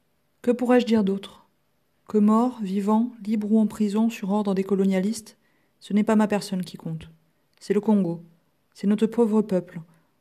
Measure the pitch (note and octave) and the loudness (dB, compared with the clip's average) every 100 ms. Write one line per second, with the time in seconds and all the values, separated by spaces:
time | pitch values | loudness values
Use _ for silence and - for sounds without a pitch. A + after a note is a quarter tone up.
0 | _ _ _ _ - A#3 A#3+ B3 A3 A3+ | _ _ _ _ -2 0 2 2 4 2
1 | F#3+ G3 - - _ _ _ _ _ _ | 0 -4 -8 -20 _ _ _ _ _ _
2 | - G#3+ G#3 A3 B3 B3 F#3+ G3 G3+ A3 | -4 2 4 4 0 -4 -6 -4 0 0
3 | B3 - G3+ A3 G#3 A3 A3 - G#3+ G#3 | 0 -6 -4 -4 2 2 2 0 -2 0
4 | A3+ A3+ F#3+ G#3 G3+ F#3+ F#3+ F#3+ G3 F#3+ | -2 -2 -2 -2 0 -2 0 0 2 2
5 | G3 A3+ - _ _ _ _ _ - G3+ | -2 -4 -10 _ _ _ _ _ -4 0
6 | G#3+ G#3+ G#3+ G3+ - F#3 F3+ - E3+ D#3+ | 2 2 2 0 -4 -6 -8 -10 -10 -10
7 | - _ _ _ _ _ - G3+ G#3 G#3 | -12 _ _ _ _ _ -4 -2 2 2
8 | E3+ E3+ - _ _ _ _ - G3+ G#3 | 0 -6 -12 _ _ _ _ -6 -2 0
9 | A3 A3+ A#3 A3 G#3+ F#3 F3+ F3 - _ | 0 2 2 2 0 -2 -4 -12 -18 _
10 | _ _ | _ _